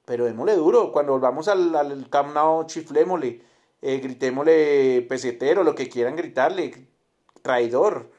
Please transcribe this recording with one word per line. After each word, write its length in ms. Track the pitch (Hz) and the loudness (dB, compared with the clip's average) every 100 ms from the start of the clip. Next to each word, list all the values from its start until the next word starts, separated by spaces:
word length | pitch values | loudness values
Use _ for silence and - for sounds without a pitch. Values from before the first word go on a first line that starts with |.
| - | -8
pero 180 | 120 | -4
démosle 320 | 120 110 175 202 | -2 -2 0 2
duro. 340 | 156 - 202 | 4 4 2
Cuando 220 | 147 143 | 0 0
volvamos 360 | 135 127 135 160 | 0 0 0 -2
al, 260 | 196 170 | 0 0
al 340 | 160 143 139 127 | 0 -2 -6 -4
Camp 240 | 143 143 | -2 0
Nou, 320 | 147 156 160 | 0 2 0
chiflémosle, 760 | 156 170 156 143 180 180 127 117 _ _ _ _ | -4 -10 -2 0 0 0 -4 -8 _ _ _ _
eh, 160 | 139 135 | -6 -4
gritémosle 1040 | 135 123 131 135 151 160 151 143 131 123 120 | -6 -4 -4 0 4 4 4 4 4 2 0
pesetero, 580 | 131 127 117 131 180 | -4 -6 -2 0 2
lo 100 | 165 | 2
que 160 | 147 120 | 0 -4
quieran 260 | 123 120 156 | -4 -2 -4
gritarle, 720 | 160 131 143 190 143 - 131 _ _ _ _ _ | -6 0 0 0 -6 -10 -20 _ _ _ _ _
traidor, 680 | - 123 117 123 208 151 113 | -2 0 0 2 2 0 -8